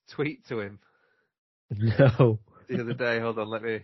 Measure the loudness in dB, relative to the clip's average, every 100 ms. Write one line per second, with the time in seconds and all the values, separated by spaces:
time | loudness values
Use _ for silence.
0 | _ -6 -6 -6 -8 -8 -8 -12 _ _
1 | _ _ _ _ _ _ -10 -2 2 4
2 | 4 6 4 2 -6 _ -8 -6 -6 -4
3 | -2 -2 -2 -4 -6 -6 -6 -6